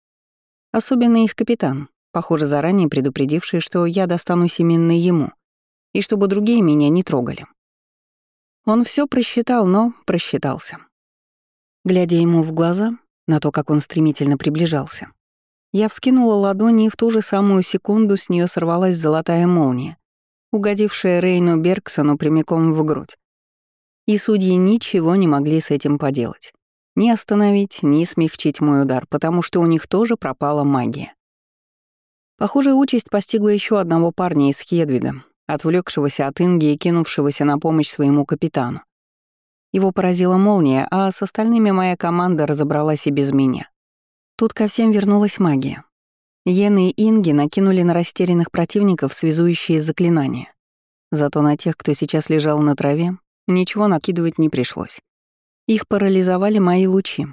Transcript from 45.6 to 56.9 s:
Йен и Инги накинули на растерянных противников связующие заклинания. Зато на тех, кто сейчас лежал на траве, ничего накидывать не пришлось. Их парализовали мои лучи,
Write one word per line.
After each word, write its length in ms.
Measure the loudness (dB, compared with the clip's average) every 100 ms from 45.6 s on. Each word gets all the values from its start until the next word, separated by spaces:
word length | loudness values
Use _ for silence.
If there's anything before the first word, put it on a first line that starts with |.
| -2 -8 -18 _ _ _ _ _
Йен 320 | -2 2 2 4
и 160 | 2 2
Инги 340 | 2 2 2
накинули 520 | 2 0 0 2 2
на 120 | 2
растерянных 560 | 0 -2 -2 0 0 0
противников 640 | -2 -2 0 2 0 -2
связующие 680 | -2 -2 2 0 0 0 -2
заклинания. 720 | -2 0 0 2 0 -6 -12 _ _ _ _ _ -6
Зато 280 | -2 0 2
на 160 | 0 0
тех, 200 | -4 -4
кто 160 | -4
сейчас 360 | -4 -2 -2 0
лежал 300 | 0 0 0
на 140 | 0
траве, 420 | 0 0 0 -2 -6 _ _ -2
ничего 400 | 0 0 0 0
накидывать 520 | 0 -2 -4 -2 0
не 100 | -2
пришлось. 520 | -2 -6 -8 -12 -14 _ _ _ _ _ _ -2
Их 160 | -2 0
парализовали 720 | -2 2 2 2 0 0 2
мои 300 | 2 2
лучи, 400 | 2